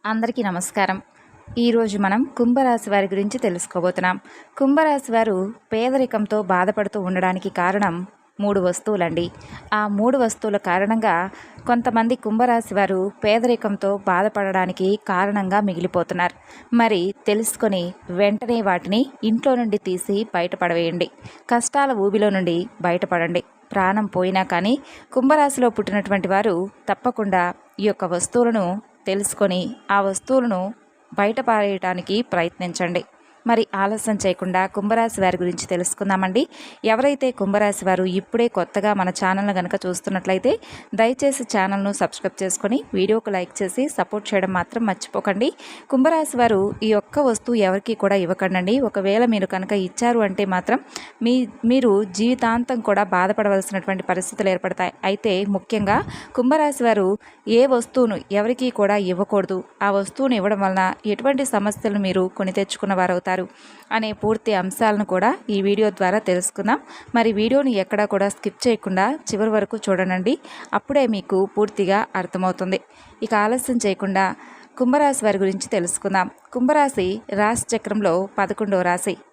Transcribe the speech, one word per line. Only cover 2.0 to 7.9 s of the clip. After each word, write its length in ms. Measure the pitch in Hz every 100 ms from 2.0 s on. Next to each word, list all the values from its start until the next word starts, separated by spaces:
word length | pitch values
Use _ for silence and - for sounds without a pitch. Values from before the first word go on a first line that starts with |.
మనం 160 | 196 208 269 -
కుంభరాశి 520 | 240 247 262 233 214
వారి 160 | 202 196
గురించి 280 | 190 202 247
తెలుసుకోబోతున్నాం. 720 | 214 175 - 185 180 180 180 185 - - - -
కుంభరాశి 520 | 269 285 311 285 269
వారు 200 | 226 220 185 190 233 _
పేదరికంతో 680 | 220 247 269 254 220 208 214 190
బాధపడుతూ 460 | 185 185 208 202 208 185
ఉండడానికి 420 | 185 185 185 196 185
కారణం 360 | 180 202 196